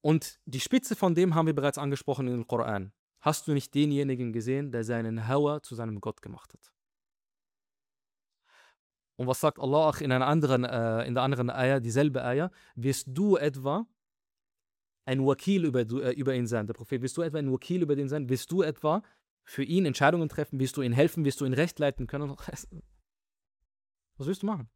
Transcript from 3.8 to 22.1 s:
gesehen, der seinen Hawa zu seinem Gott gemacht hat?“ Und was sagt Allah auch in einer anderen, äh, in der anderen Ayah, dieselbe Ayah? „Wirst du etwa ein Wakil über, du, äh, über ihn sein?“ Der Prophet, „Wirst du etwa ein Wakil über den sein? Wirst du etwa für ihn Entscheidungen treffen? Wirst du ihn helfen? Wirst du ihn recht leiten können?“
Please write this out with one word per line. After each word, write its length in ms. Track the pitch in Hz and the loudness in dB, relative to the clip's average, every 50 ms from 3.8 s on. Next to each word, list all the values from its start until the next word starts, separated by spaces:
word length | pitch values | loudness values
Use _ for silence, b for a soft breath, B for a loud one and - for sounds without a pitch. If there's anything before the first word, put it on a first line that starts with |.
| 147 147 143 139 143 135 131 123 127 117 | 2 4 2 0 0 0 -2 -2 -4 -4
gesehen, 400 | 110 117 110 123 131 139 147 139 | -4 -4 -2 -2 -2 -2 -4 -4
der 120 | 117 117 113 | -4 -6 -4
seinen 440 | 110 120 113 113 113 113 113 110 | -2 -2 -2 -2 -4 -4 -4 -2
Hawa 340 | 113 131 143 147 147 147 147 | 0 2 2 2 2 0 -2
zu 140 | - - 120 | -8 -12 -10
seinem 240 | 113 117 113 107 101 | -8 -6 -6 -8 -6
Gott 220 | - 107 - _ | -6 -8 -8 _
gemacht 320 | - - 120 - - _ - | -16 -18 -18 -18 -20 _ -20
hat?“ 180 | _ _ _ _ _ _ _ _ _ _ _ _ _ _ _ _ _ _ _ _ _ _ _ _ _ _ _ _ _ _ _ _ _ _ _ _ _ b b b b b b b b _ _ _ _ _ _ _ | _ _ _ _ _ _ _ _ _ _ _ _ _ _ _ _ _ _ _ _ _ _ _ _ _ _ _ _ _ _ _ _ _ _ _ _ _ b b b b b b b b _ _ _ _ _ _ _
Und 100 | - 127 | -6 -2
was 140 | 127 131 - | -2 0 2
sagt 180 | - 151 - - | 2 0 0 0
Allah 300 | 131 131 139 156 160 156 | -2 2 2 4 4 4
auch 100 | - - | 2 0
in 140 | 151 135 127 | -2 0 2
einer 140 | 127 131 | 2 2
anderen, 360 | 135 151 165 147 127 131 123 123 | 4 4 4 4 4 4 2 2
äh, 400 | 120 131 117 117 113 110 113 - | 0 -2 -2 0 0 0 0 -2
in 100 | - 120 | 0 0
der 100 | 127 123 | 0 0
anderen 260 | 135 139 123 120 120 | 0 0 0 -2 -2
Ayah, 320 | - 131 127 131 139 135 | 0 0 2 2 2 2
dieselbe 420 | 117 117 113 139 139 151 127 131 123 | 0 0 2 2 2 2 0 -2 -2
Ayah? 280 | 123 123 143 165 185 b b b b b | -2 -2 -2 -2 -4 b b b b b
„Wirst 320 | 123 117 135 131 - - 131 | -4 -2 -2 -2 -2 -6 -8
du 260 | 127 151 202 208 190 | -2 0 2 4 4
etwa 500 | 147 143 151 135 135 127 139 151 196 226 _ _ _ _ _ _ _ _ _ _ _ _ _ _ _ _ _ _ _ _ _ _ _ _ | 4 2 -2 -2 -2 -4 -2 -2 -2 -4 _ _ _ _ _ _ _ _ _ _ _ _ _ _ _ _ _ _ _ _ _ _ _ _
ein 200 | 135 131 135 131 | -4 -2 2 2
Wakil 400 | 139 139 - - 185 202 190 165 | 2 2 2 0 0 2 2 2
über, 180 | 151 123 127 117 | 2 2 0 0
du, 160 | 110 117 135 | 0 -4 -2
äh, 120 | - 123 123 | -2 -2 -2
über 200 | 139 135 135 131 | 0 -2 -2 0
ihn 140 | 123 120 | 0 -2
sein?“ 200 | 110 120 113 107 | -2 -2 -2 -2
Der 60 | 104 117 | -4 -8
Prophet, 280 | - 113 - 139 120 | -10 -6 -6 -4 -4
„Wirst 160 | 123 127 - | -4 -4 -4
du 40 | - | -4
etwa 180 | 170 165 147 156 | -4 -4 -4 -4
ein 120 | 143 135 | -2 -2
Wakil 300 | 127 123 - - 175 180 | -2 -2 -2 -4 0 0
über 140 | 170 147 147 | 2 0 0
den 100 | 139 143 | 0 0
sein? 220 | 131 143 151 139 120 | -4 -4 -4 -2 -2
Wirst 220 | 131 123 - - | -2 -2 -2 -2
du 100 | 165 185 | 0 0
etwa 420 | 175 156 - - - 151 165 214 b b b b b _ _ _ _ | 0 0 -2 -2 0 2 2 0 b b b b b _ _ _ _
für 200 | - - - 139 | -12 -6 -6 -2
ihn 220 | 139 165 190 190 | 2 2 2 2
Entscheidungen 440 | 151 123 - 147 147 165 170 160 147 | 2 2 6 6 6 6 4 0 -2
treffen? 300 | - - 147 - - 131 | -2 -4 -4 -4 -2 -2
Wirst 180 | 135 127 - | -2 -2 -2
du 40 | 147 | -2
ihn 120 | 131 120 117 | -2 0 4
helfen? 320 | 131 151 170 - 170 151 | 4 4 4 4 2 0
Wirst 160 | 139 - - | 0 0 0
du 40 | - | -2
ihn 80 | 127 131 | 0 2
recht 240 | 135 165 170 - - | 2 0 0 0 0
leiten 280 | 151 143 - - 127 | 0 0 0 -2 -8
können?“ 260 | - | -6